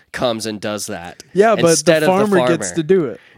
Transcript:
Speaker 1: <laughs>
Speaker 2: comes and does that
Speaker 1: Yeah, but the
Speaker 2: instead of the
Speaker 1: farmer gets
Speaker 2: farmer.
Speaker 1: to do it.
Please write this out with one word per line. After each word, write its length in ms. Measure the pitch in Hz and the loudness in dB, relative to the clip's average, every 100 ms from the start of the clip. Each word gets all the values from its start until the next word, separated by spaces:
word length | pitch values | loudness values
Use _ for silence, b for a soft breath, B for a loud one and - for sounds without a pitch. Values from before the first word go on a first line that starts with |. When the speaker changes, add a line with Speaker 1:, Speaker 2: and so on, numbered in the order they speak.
Speaker 1:
<laughs> 100 | b | b
Speaker 2:
comes 340 | - 127 110 110 | -4 -4 -4 -6
and 140 | 104 | -8
does 260 | 107 104 104 | -8 -8 -8
that 360 | 90 87 - - | -10 -12 -16 -8
Speaker 1:
Yeah, 240 | 180 220 196 | 0 2 4
but 60 | |
the 60 | 170 | 2
Speaker 2:
instead 320 | 160 156 160 | 2 2 2
of 20 | 185 | 4
the 60 | |
Speaker 1:
farmer 340 | 185 208 190 - | 2 2 2 2
gets 220 | 170 185 | 0 -4
Speaker 2:
farmer. 60 | 170 | -6
Speaker 1:
to 60 | |
do 200 | 156 190 135 | 0 0 0
it. 140 | - B | -8 B